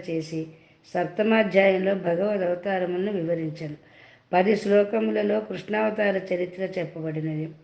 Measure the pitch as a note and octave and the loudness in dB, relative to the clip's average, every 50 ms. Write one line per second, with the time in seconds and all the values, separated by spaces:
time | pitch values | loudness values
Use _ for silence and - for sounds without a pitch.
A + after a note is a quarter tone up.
0 | E3 F3 E3 D#3+ D#3 D#3 D#3+ D#3+ D#3+ D#3+ - - _ _ _ _ _ - - F3+ | -6 -4 -6 -6 -6 -6 -6 -8 -8 -8 -12 -20 _ _ _ _ _ -6 -4 -4
1 | F3 - - - G#3 A3 A3 A3 G#3+ F#3+ F3 G3 G3 G3 F#3+ F#3 F#3+ F#3+ G3+ F#3+ | -4 -2 -2 0 2 4 4 4 4 4 6 6 6 6 4 4 2 0 0 0
2 | E3+ F3 E3+ E3+ G3 G#3+ G#3 G3 F#3 F3 F3 F3 - G3+ F#3+ F#3 F3+ F3 F3+ F3+ | 0 0 0 0 0 0 0 0 0 -2 -2 -2 -2 -2 -2 -2 -2 -2 -2 -2
3 | F#3+ G#3 G#3 F#3 E3 E3 E3+ E3 D#3+ D#3 D3+ D#3 D#3+ D3 D3 - - _ _ - | -2 -2 -2 -2 -2 -2 -2 -2 -4 -6 -8 -8 -10 -10 -10 -12 -16 _ _ -20
4 | - - - _ _ - - F3+ F#3 G#3 G#3+ G3 G3+ G3+ G3+ G#3 G3+ G3+ A3+ A3 | -20 -20 -20 _ _ 0 2 2 4 4 2 2 2 4 4 4 4 4 2 0
5 | A3 A3 G#3+ G#3+ G#3 G#3 G#3 A3 G#3+ - F#3 E3+ - - G#3 G#3+ A3 G#3+ G3 G#3+ | 0 0 0 0 2 2 0 0 -2 -4 -10 -10 -6 -2 0 0 0 0 0 0
6 | G#3 G3+ G3 F#3+ F#3+ - F#3 F3 F3+ F3 - F#3 F#3+ F3 F3+ F#3 E3 D#3+ - E3 | 0 2 0 0 -2 -2 -2 -2 -2 -4 -4 -6 -6 -6 -4 -4 -6 -6 -8 -8
7 | D#3+ D#3+ D#3 D#3 D#3 D#3 D#3 D3+ D#3 D#3+ - - | -6 -6 -4 -4 -4 -4 -4 -4 -6 -8 -10 -16